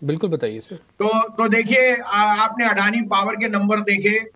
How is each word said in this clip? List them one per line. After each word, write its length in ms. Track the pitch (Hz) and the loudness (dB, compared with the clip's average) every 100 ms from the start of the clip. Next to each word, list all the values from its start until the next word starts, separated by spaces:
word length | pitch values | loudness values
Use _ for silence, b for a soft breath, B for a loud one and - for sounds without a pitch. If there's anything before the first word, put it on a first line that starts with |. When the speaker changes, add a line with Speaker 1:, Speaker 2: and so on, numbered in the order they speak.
Speaker 1:
बिल्कुल 260 | 143 160 208 | -6 -2 -2
बताइए 300 | 160 113 110 | -2 -4 -6
sir। 160 | - 92 | -14 -20
Speaker 2:
तो, 540 | _ - 214 220 214 | _ -4 0 0 0
तो 180 | 220 226 | 0 2
देखिए, 480 | 226 220 254 254 240 | 2 2 4 4 2
आ-, 420 | - 202 208 208 | 0 0 2 2
आपने 280 | 220 233 226 | 0 0 0
अडानी 360 | 196 202 233 | 2 0 0
power 340 | 202 196 202 208 | 0 0 0 -2
के 120 | 226 | -2
number 320 | 208 202 214 | 0 0 0
देखे, 460 | 208 196 202 214 226 | 0 0 0 0 -4